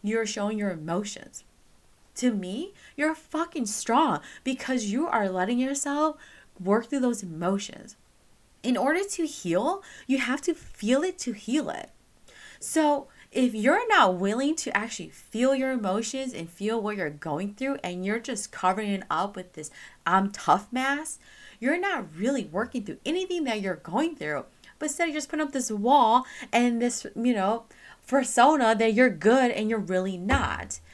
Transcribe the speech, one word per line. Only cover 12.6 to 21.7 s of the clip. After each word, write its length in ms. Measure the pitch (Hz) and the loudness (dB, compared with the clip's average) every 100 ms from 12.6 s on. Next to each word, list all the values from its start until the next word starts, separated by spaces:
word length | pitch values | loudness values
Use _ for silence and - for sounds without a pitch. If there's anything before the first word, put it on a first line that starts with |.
| - 320 302 285 - - - | -4 2 4 2 -2 -18 -6
if 240 | - 247 | 0 0
you're 320 | 214 220 392 480 | 2 2 4 4
not 280 | 381 202 180 | 6 6 4
willing 400 | 196 226 277 320 | 0 0 0 -2
to 200 | - 202 | -2 -4
actually 340 | 233 - 156 | -4 -8 -12
feel 440 | - - 214 262 | -16 -10 0 2
your 160 | 269 262 | 2 0
emotions 640 | 254 202 202 226 262 262 | -2 -2 -2 -2 -6 -6
and 180 | - 165 | -8 -12
feel 300 | - 208 226 | -6 -4 -2
what 160 | 208 208 | -2 -4
you're 140 | 156 | -6
going 440 | 147 165 147 202 | -6 -6 -4 -6
through, 220 | 202 262 269 | -4 -4 -4
and 200 | 180 180 | -6 -6
you're 140 | 190 226 | -4 -4
just 320 | 226 233 - | -6 -8 -10
covering 400 | - 185 190 208 | -2 0 0 -2
it 140 | 190 - | -4 -2
up 280 | 160 196 185 | -2 -2 -6
with 160 | 185 | -14
this 180 | - 151 - - - | -14 -16 -16 -20 -8
"I'm 280 | 165 190 202 | 0 2 2
tough" 400 | - - 185 - | -2 2 2 2
mask, 480 | 247 269 285 320 - - - - - | -2 0 -2 -4 -12 -16 -20 -20 -6
you're 180 | 247 | -2